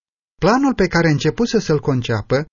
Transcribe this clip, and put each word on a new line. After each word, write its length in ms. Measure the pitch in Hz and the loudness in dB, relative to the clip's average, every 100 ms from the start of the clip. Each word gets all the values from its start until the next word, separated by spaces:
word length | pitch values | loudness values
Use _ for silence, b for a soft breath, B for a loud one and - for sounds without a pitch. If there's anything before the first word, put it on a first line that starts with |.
| _ _ _ _ | _ _ _ _
Planul 340 | 170 254 277 | 0 2 2
pe 120 | - 180 | 0 0
care 220 | 170 165 | 2 2
începuse 500 | 143 156 147 233 214 | 2 0 -2 -2 -2
să-l 200 | - 147 | 0 -2
conceapă, 640 | - 127 120 110 - 131 156 | 0 -2 -2 -4 -2 -2 -4